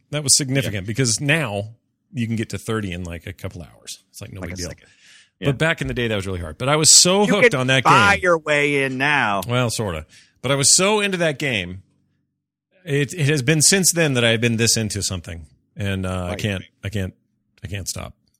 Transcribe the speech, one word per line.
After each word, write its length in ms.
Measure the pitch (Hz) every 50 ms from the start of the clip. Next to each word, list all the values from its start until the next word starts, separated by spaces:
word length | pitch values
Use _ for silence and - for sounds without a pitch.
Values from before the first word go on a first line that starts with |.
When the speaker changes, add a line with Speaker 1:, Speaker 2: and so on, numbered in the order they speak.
| _ -
Speaker 1:
That 120 | - 151 147
was 140 | 131 -
significant 480 | - 147 127 135 139 117 - 101 104 92
Speaker 2:
Yeah. 40 | 110
Speaker 1:
because 320 | 107 120 135 117 107 -
now 540 | 147 139 151 165 147 110 104 101 104 110 - _ _ _ _ _ _ _ -
you 140 | 123 117
can 100 | 110 113
get 140 | 107 113 -
to 80 | - 95
thirty 340 | - - 110 110 104 95 87
in, 120 | 87 92
like, 220 | 85 85 85 -
a 60 | 98 92
couple 300 | - - 92 - 90 82
hours. 420 | - 57 - - - - - _ _
It's, 100 | - -
like, 120 | 101 - -
no 80 | 95
Speaker 2:
Like 100 | 92 87
Speaker 1:
big 40 | 92
Speaker 2:
a 20 | 92 87
Speaker 1:
deal. 60 | 80
Speaker 2:
second. 200 | - - _ _ _ _ _ - - - - _ _ -
Yeah. 80 | - 139
Speaker 1:
But 100 | 135 113
back 220 | 160 160 165 -
in 80 | 147 135
the 60 | 123
day, 140 | 123 120 113
that 60 | 107
was 100 | 101 92
really 140 | 98 95 87
hard. 180 | 85 78 78 -
But 100 | 123 131
I 80 | 147
was 140 | 156 156 - -
so 300 | - - 180 185 202 208
Speaker 2:
You 100 | 185 196
Speaker 1:
hooked 160 | 202 254 233 180
Speaker 2:
can 80 | 131
Speaker 1:
on 60 | 127 127
that 160 | 131 131 120
Speaker 2:
buy 300 | 160 170 196 202 202 202
Speaker 1:
game. 60 | 196 185
Speaker 2:
your 160 | 180 170 160
way 460 | 151 151 147 147 143 147 147 139 135
in 140 | 135 131 127
now. 420 | 135 147 147 139 123 107 101 98 92 113
Speaker 1:
Well, 200 | 120 127 127 113
sorta. 360 | - - 110 98 82 78 76 _ - - - _ _ _ -
But 100 | 123 139
I 40 |
was 200 | 139 139 - -
so 240 | - 185 202 214 208
into 160 | 202 202 185 170
that 200 | 170 160 143 -
game. 440 | 156 139 120 101 90 87 92 95 - _ _ _ _ _ _ _ _ _ _ _ _ _ _ _ _ _ _ _ -
It, 300 | 165 139 143 143 - -
it 140 | 180 139 135
has 120 | 156 143 120
been 200 | 135 160 156 139
since 300 | - 190 196 180 - -
then 200 | 170 165 147 135
that 100 | 123 117
I've 180 | 113 113 113 120
been 160 | 120 113 107
this 180 | 117 110 -
into 260 | 113 110 101 - 101 -
something, 440 | - 98 87 - - 85 78 78 - _ _ _ _ -
and, 300 | - 101 98 98 95 92
uh, 60 | 92 92 92 90
I 20 | 87
Speaker 2:
Right. 80 | 90 92
Speaker 1:
can't, 240 | - 107 98 90 - - _ _ -
I 60 | 98
can't, 240 | - 104 92 92 - _ _ _ _ _ _ _ _ _ -
I 40 |
can't 220 | - 95 98 87 -
stop. 260 | - - - - - _ _ _ _